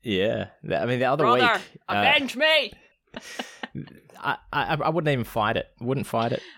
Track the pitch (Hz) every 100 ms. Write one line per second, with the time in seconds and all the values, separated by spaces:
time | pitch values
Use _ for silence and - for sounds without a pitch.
0 | - 92 104 113 98 - 104 85 113 123
1 | 127 143 214 240 247 202 - - - 202
2 | 220 294 262 233 311 311 247 - _ _
3 | _ - - - - - - - - -
4 | _ - - - - 147 120 151 - 160
5 | 151 135 113 120 107 113 - - 117 135
6 | - 117 117 - -